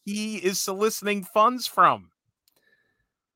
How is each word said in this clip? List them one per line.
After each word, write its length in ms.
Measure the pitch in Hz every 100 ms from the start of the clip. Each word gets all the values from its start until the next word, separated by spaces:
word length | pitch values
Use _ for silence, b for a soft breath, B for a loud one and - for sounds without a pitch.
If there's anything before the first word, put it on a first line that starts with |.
| -
he 300 | 208 214 214
is 240 | 180 190
soliciting 640 | - 190 220 - 202 202
funds 420 | 185 208 220 254 -
from. 460 | - 170 113 90 _ _ _ _ _ _ _ _ _ _ _ _